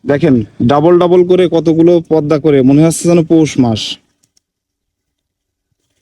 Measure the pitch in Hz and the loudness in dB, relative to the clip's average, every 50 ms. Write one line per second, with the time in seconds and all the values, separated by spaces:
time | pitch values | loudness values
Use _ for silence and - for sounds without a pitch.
0 | - - 143 143 147 160 131 120 104 - - - 117 120 143 147 151 170 175 170 | -6 -4 -4 -2 0 0 0 0 -2 -6 -6 -4 -2 0 0 2 2 2 2 2
1 | 175 175 175 185 180 180 185 180 185 165 165 165 156 170 160 165 165 170 175 170 | 2 2 2 2 2 2 0 0 0 0 -2 -2 -2 0 0 2 2 2 2 0
2 | 165 - 160 160 151 147 160 147 143 156 143 139 127 131 139 147 160 165 160 - | 0 -2 -2 -2 -2 -2 -2 -2 0 0 0 2 2 2 2 2 2 0 0 -2
3 | - 170 175 175 160 165 170 160 156 139 - - 127 117 113 107 - - - - | -2 0 0 0 0 0 0 0 0 0 -2 -2 -2 -2 -2 -4 -8 -10 -14 -16
4 | _ _ _ _ _ _ _ _ _ _ _ _ _ _ _ _ _ _ _ _ | _ _ _ _ _ _ _ _ _ _ _ _ _ _ _ _ _ _ _ _
5 | _ _ _ _ _ _ _ _ _ _ _ _ _ _ _ _ _ _ _ _ | _ _ _ _ _ _ _ _ _ _ _ _ _ _ _ _ _ _ _ _